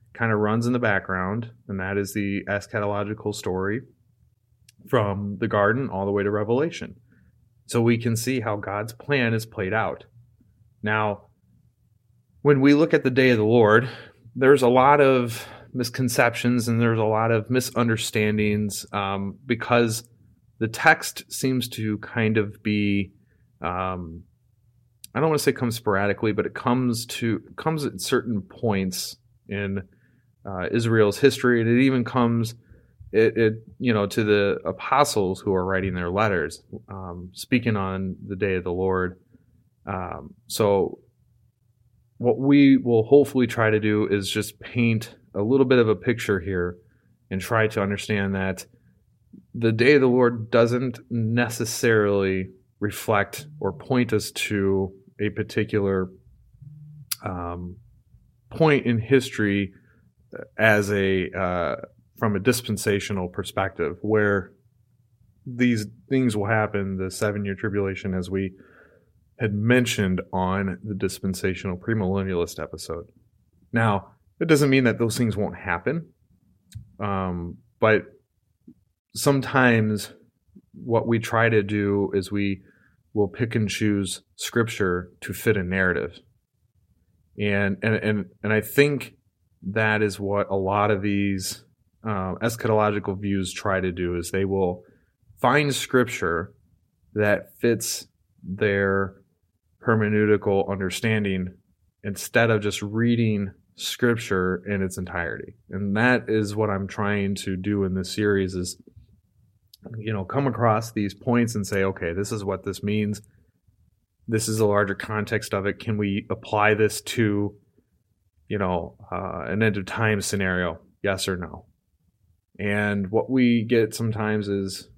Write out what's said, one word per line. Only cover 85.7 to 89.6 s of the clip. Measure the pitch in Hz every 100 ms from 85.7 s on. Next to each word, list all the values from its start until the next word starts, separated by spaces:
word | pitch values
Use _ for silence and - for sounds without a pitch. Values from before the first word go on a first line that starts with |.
| 95 92 80 - - _ _ _ _ _ _ _ _ _ _ _ -
And, | 104 101 101 98
and, | 110 110
and, | 107 104 92 _
and | 104
I | 110
think | 107 - 143 139 - - _ _ _ _